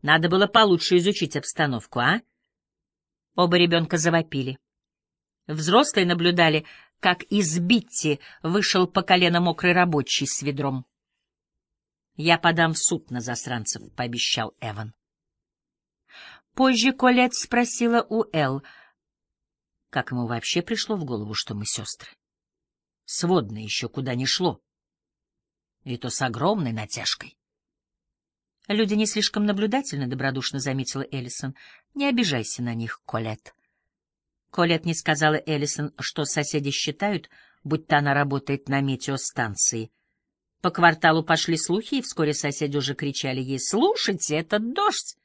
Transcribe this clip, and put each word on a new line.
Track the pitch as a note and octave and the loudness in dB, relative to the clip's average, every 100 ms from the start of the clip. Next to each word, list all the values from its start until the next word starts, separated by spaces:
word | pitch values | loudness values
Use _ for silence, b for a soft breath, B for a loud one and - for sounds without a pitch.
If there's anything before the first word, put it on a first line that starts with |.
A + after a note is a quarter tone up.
Надо | D3 D#3+ E3+ | 4 4 4
было | F#3 G3+ | 4 4
получше | A3+ G#3+ E3+ - F3+ | 6 6 4 4 4
изучить | F3+ G#3 E3 | 4 0 -2
обстановку, | C#3+ - - D3+ A#2+ - A#2+ | -4 -6 -2 -2 -2 -4 0
а?» | B2 G#3 - _ _ _ _ _ _ _ _ _ _ - | 2 0 -4 _ _ _ _ _ _ _ _ _ _ 0
Оба | F3+ F3 | 4 4
ребёнка | F3 E3+ E3 F3 | 4 2 0 0
завопили. | E3+ E3 D#3+ C#3 C3 C#3+ _ _ _ _ _ _ _ _ - | 2 2 0 -4 -6 -8 _ _ _ _ _ _ _ _ -10
Взрослые | D#3 D#3 G#3 C#4+ - F3+ | -4 4 6 6 2 2
наблюдали, | E3+ F3 F3 E3 D#3 D3+ B B _ | 4 2 4 4 4 -2 B B _
как | F#3 F3 | 0 0
из | - G3+ F3 D#3+ | 0 0 0 0
Битти | F3 A#3 - - D#3 C#3+ B B | 2 2 2 -4 -2 -2 B B
вышел | D#3+ F#3 G3+ F#3 F3+ | -2 0 2 2 2
по | - | 0
колено | F#3 F3+ G3 F3 | 4 4 6 4
мокрый | F3 E3 F3+ | 2 2 2
рабочий | F3+ F3 D3+ C#3+ - C#3 | 4 4 2 0 -2 -2
с | - | -4
ведром. | C#3 C#3 C#3 C3 B2 _ _ _ _ _ _ _ _ _ _ _ _ | -4 -4 -4 -4 -10 _ _ _ _ _ _ _ _ _ _ _ _
«Я | - D#3 E3 | -4 2 4
подам | E3+ E3 E3 | 4 4 2
в | D#3+ | 2
суд | - - - | 0 -2 -4
на | A#2+ | -8
засранцев», — | A#2+ A#2+ - A#2+ A2 A#2 A2 - | -6 -8 -6 -6 -4 -6 -10 -8
пообещал | B2 A#2 - - A2 _ | -6 -4 -2 -2 -4 _
Эван. | A#2 G#2 A2 _ _ _ _ _ _ _ _ _ _ _ _ B B B _ | -10 -10 -12 _ _ _ _ _ _ _ _ _ _ _ _ B B B _
Позже | - C4 A#3+ B3 | 2 2 4 2
Колет | C4 B3+ B3 B3+ | 4 4 4 2
спросила | - - A#3+ A#3+ - A#3+ A#3 - | 0 -2 0 0 0 2 2 0
у | A3 A3 | -2 -2
Эл, | D#3+ C#3 C3+ B B B _ _ _ _ _ _ _ _ _ _ | 0 0 -2 B B B _ _ _ _ _ _ _ _ _ _
как | C#3 - | -6 -4
ему | B2 A#2 | -4 -4
вообще | A#2 - F#3 | -4 -2 -4
пришло | F3 A3+ - | -2 -6 -4
в | G#3 | -6
голову, | C#3+ A#2 G#2 | -4 -6 -6
что | G#2+ - G#2 | -8 -6 -6
мы | G#2+ | -6
сёстры. | - G2+ - - _ _ _ _ _ _ _ _ _ | -6 -8 -12 -16 _ _ _ _ _ _ _ _ _
Сводные | - - E3+ F3+ G#2 G#2+ | -10 -4 2 2 2 -8
ещё | G#2+ - A#2+ | -8 -6 -6
куда | - C3 | -6 -4
ни | B2 C3 | -2 -2
шло. | - F3+ - _ _ _ _ _ _ _ _ _ _ _ _ | 0 0 -2 _ _ _ _ _ _ _ _ _ _ _ _
И | - A#2+ | -10 -8
то | B2 | -6
с | - | -4
огромной | C3 A2 D#3 G#3+ C3+ | -4 -2 0 0 -2
натяжкой. | A2 G#2+ - G#2 - - _ _ _ _ _ _ _ _ _ _ _ _ _ _ | -4 -6 -6 -6 -6 -10 _ _ _ _ _ _ _ _ _ _ _ _ _ _
«Люди | G#3 G#3+ | 0 0
не | G#3 G#3+ | 0 0
слишком | G#3+ G3+ - | -2 -2 0
наблюдательны», — | G#3 G3+ G#3+ B3+ C#4 C#3+ B2+ | 0 0 0 -2 -4 -6 -6
добродушно | C3+ C3+ C3 - C#3 | -4 -4 -4 -6 -6
заметила | C3 C3+ B2+ C3+ C#3 | -4 -4 -4 -6 -8
Эллисон. | C#3 B2 - D#3 B B B B | -8 -8 -8 -8 B B B B
«Не | C#4+ C#4 | -6 -2
обижайся | B3 G#3 C3+ G#2+ - | 0 0 0 -4 -6
на | A#2+ | -4
них, | A2+ A2+ - | -4 -6 -10
Колет». | - A#2 A2+ A2 - _ _ _ _ _ _ _ _ _ _ | -8 -6 -6 -8 -12 _ _ _ _ _ _ _ _ _ _
Колет | - E3+ E3 E3 | -2 2 2 0
не | |
сказала | D#3+ - D3+ D#3 D#3 - | -4 -2 2 2 0 -2
Эллисон, | D3+ D3 - D3 - | -4 -2 -4 -8 -6
что | - - | -8 -6
соседи | C#3+ - C#3+ D3+ C#3 | -4 -2 -2 -2 -4
считают, | C#3 - C#3+ G3+ F#3+ - b b b | -4 -6 -4 -4 -4 -8 b b b
будто | - D#3 - D3 | -4 -4 2 2
она | C#3+ | 4
работает | C#3 C#3+ C3+ C3+ C#3 C3+ | 2 0 -2 -2 -6 -2
на | C#3 | -2
метеостанции. | C#3 C3 - C3+ - - A#2 G2+ - A#2 A2 _ _ _ _ _ _ _ | 0 -2 -4 -4 -4 -4 -4 0 -2 -2 -8 _ _ _ _ _ _ _
По | F3+ | -4
кварталу | F3 E3+ D#3+ E3+ D#3+ | 4 4 6 4 4
пошли | D#3+ D#3+ - B2+ | 2 0 2 -2
слухи, | - F#3 A3 C#4 | 0 -2 0 -4
и | |
вскоре | A#3+ - D3+ | -4 -2 -2
соседи | D3 D3 C#3+ D3 C#3+ | 0 -4 -4 -2 -2
уже | C3+ | -4
кричали | C3+ C#3+ C#3 C#3 C3 | -4 -6 -4 -4 -4
ей: | C3 C3+ | -4 -4
«Слушайте, | - G3+ E4+ A4+ - F#3+ - D#3 | -2 2 2 2 -2 -2 -2 -4
этот | D#3+ G#3 A3+ | -2 -2 -2
дождь! | E4 G#4 - - - | 0 0 -2 -8 -12